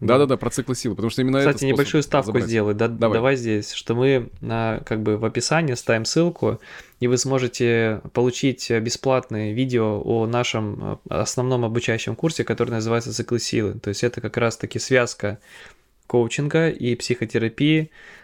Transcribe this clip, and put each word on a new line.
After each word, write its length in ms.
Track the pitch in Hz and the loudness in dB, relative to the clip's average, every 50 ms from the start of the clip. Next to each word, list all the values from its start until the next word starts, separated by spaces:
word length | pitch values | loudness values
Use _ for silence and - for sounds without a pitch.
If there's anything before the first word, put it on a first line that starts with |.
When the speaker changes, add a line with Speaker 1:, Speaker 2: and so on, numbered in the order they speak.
Speaker 1:
Да-да-да, 260 | 123 104 120 135 143 | 2 4 4 6 6
Speaker 2:
Да. 100 | 131 135 | 4 2
Speaker 1:
про 140 | - - 117 | 0 -2 -4
циклы 240 | - - 127 - 127 | -4 -4 -4 -4 -4
силы, 200 | - - 123 98 | -4 -2 -4 -4
потому 140 | - 98 113 | -2 -2 -2
что 140 | - - 127 | 0 0 0
именно 160 | 131 131 135 | 2 2 2
это 80 | 139 | 4
Speaker 2:
Кстати, 100 | 147 143 - | 2 2 2
Speaker 1:
способ 120 | 143 135 123 | 2 2 2
Speaker 2:
небольшую 300 | 110 143 139 - 156 143 | 2 2 2 2 0 0
ставку 240 | - - 147 135 | 2 2 0 2
Speaker 1:
забрать. 180 | 101 110 123 - | 2 2 0 0
Speaker 2:
сделай, 300 | 113 117 113 104 107 104 | 2 2 2 2 2 2
да, 140 | 104 113 113 | 2 0 0
Speaker 1:
Давай. 280 | 117 110 113 113 107 | 0 2 2 2 2
Speaker 2:
давай 200 | 113 117 131 139 | 4 4 2 2
здесь, 360 | 131 120 113 107 104 104 - - | 2 0 0 0 0 -2 -4 -8
что 220 | - - - 120 | -8 -4 -2 0
мы, 340 | 117 123 135 139 127 117 - - - - | 2 4 4 4 2 0 -2 -10 -10 -8
а, 400 | 113 113 113 113 110 110 - - | -4 -2 -2 0 -2 -2 -4 -4
как 180 | - 117 110 107 | -4 -2 -2 0
бы 140 | 110 107 | 0 0
в 80 | 104 113 | 2 0
описании 480 | 107 - 123 117 - 151 160 170 147 123 | -2 -2 -2 -2 0 2 2 2 0 -2
ставим 320 | - - - 120 110 113 | -2 0 0 0 0 0
ссылку, 560 | - - 160 165 175 170 - - 110 110 117 - - - - - - _ - | 0 2 2 2 2 0 0 0 -2 -2 -2 -6 -14 -20 -20 -20 -18 _ -2
и 60 | 123 | 0
вы 100 | 123 123 | 2 2
сможете 840 | 120 - 131 135 131 127 123 - - 127 117 117 117 113 113 110 104 - - - | 2 2 2 0 0 0 -2 -2 0 2 2 2 2 2 0 -2 -4 -6 -6 0
получить, 580 | - 120 127 123 - - 139 123 - - - | 0 2 2 0 0 0 0 0 0 -2 -2
э, 80 | 117 117 | 0 0
бесплатное 760 | 113 - - - - 135 131 127 123 - 110 107 107 104 104 | 0 -2 -4 -2 0 2 2 2 0 -2 -4 -4 -4 -2 -2
видео 480 | 117 131 131 123 117 110 110 107 101 - | -2 -2 0 2 2 2 2 0 -2 0
о 220 | - 113 117 113 | 0 0 0 0
нашем, 760 | 110 117 120 123 - - 113 110 104 101 - 101 101 104 - - - | 0 0 0 0 0 -2 -2 -2 -4 -6 -6 -6 -6 -8 -8 -8 -6
э, 60 | - | -4
основном 500 | 78 107 - - - 123 127 131 123 120 | -4 -2 -2 -2 -2 0 0 0 0 0
обучающем 500 | 113 113 120 - - 113 113 - - 110 | 0 -2 -2 -2 -2 -2 -2 -2 -6 -6
курсе, 300 | - - 165 156 - 120 | -2 -2 -2 -2 -2 -2
который 280 | - 117 107 117 117 117 | -2 0 -2 -2 -2 -2
называется 420 | 113 110 113 117 117 113 117 110 | -2 -2 0 0 -2 -2 -4 -6
«Циклы 240 | 117 117 - 120 117 | -6 -4 -2 -2 -2
силы». 420 | - - - 120 107 98 101 113 - | -2 -2 -2 0 0 0 -2 -4 -6
То 60 | 104 | -6
есть 160 | 101 - - | -4 0 -2
это 160 | 123 - - | -2 -2 -2
как 160 | - 107 - | -8 -4 -2
раз-таки 420 | - 117 117 110 - - 107 - 120 | 0 0 0 0 -2 -8 -8 -6 -6
связка 600 | - - 131 127 120 117 - - - 104 104 - _ - - - - - - _ _ _ _ _ _ | -2 2 2 4 2 2 -2 -4 -6 -6 -6 -6 _ -20 -20 -20 -20 -20 -20 _ _ _ _ _ _
коучинга 600 | - - 123 120 113 - - 143 147 - 160 165 165 | 0 2 2 2 2 0 -2 -2 0 2 2 2 2
и 260 | - - - 123 120 | 0 -2 -2 -2 -2
психотерапии, 960 | 117 - - 123 - - 110 - 117 113 113 110 - 143 147 156 160 156 156 _ - - - - - | -2 -2 -4 -2 -2 -2 -2 -2 0 -2 -2 -2 0 2 4 4 2 2 -2 _ -18 -20 -20 -20 -20